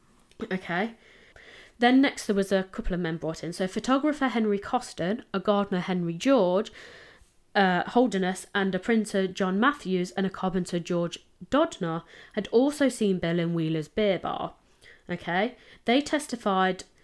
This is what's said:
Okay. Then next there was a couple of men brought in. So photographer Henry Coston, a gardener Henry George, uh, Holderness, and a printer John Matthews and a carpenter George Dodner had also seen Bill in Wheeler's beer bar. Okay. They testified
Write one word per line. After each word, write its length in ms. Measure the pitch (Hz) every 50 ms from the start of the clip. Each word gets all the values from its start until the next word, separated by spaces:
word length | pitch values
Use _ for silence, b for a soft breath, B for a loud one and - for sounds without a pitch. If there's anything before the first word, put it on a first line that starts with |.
| _ _ _ _ _ _ _ - - -
Okay. 420 | 190 185 - - 170 180 214 233 226 B B B B B B B B B B B B B B B B -
Then 200 | 233 247 262 269
next 280 | 277 269 - - -
there 80 | - 202
was 180 | 196 196 - 202
a 100 | 190 190
couple 300 | 190 - - 214 - 185
of 80 | 175
men 160 | 175 160 165
brought 260 | 160 151 160 160 - -
in. 80 | 160
So 160 | 170 - 190
photographer 640 | 185 - 220 - 240 262 277 277 302 294 302 277 240
Henry 300 | 214 233 220 214 202 202
Coston, 640 | - - - 247 - - - - 165 180 220 269 - _ -
a 80 | 196
gardener 400 | - 214 202 202 202 196 190 180
Henry 320 | 175 - 185 180 170 170 170
George, 580 | 170 - 262 277 240 185 180 180 196 226 - B B B B B B B B B B B B _ _ _ _ -
uh, 280 | 214 196 185 180 175 - -
Holderness, 560 | - 240 254 226 185 190 185 180 190 - - - -
and 180 | 202 190 190 190
a 60 | 185
printer 480 | - - 226 220 208 - - 196 190
John 320 | 185 185 - 196 185 190 202
Matthews 520 | 233 285 - - - 185 185 180 180 185
and 140 | - 196 190
a 40 | 190
carpenter 500 | - - - 190 175 185 175 - 180 175
George 400 | 165 - 180 170 170 170 - - - _ _ _ 175 -
Dodner 540 | 254 285 330 330 - - 180 165 160 170 B B B B B B B
had 120 | 214 196 - -
also 340 | 233 262 285 294 - 285
seen 320 | 254 254 - 220 196 185 180
Bill 180 | - 170 170
in 160 | 175 165 170 170
Wheeler's 360 | 170 160 160 165 160 151 -
beer 280 | _ 220 214 202 180
bar. 360 | - - - - - - - - _ b b b b b b b b b -
Okay. 460 | 180 175 - 175 170 185 214 254 254 B B B B B _
They 160 | 226 233 285
testified 880 | 294 - 311 294 - - 254 226 - 214 190 190 185 185 185 185 - b b b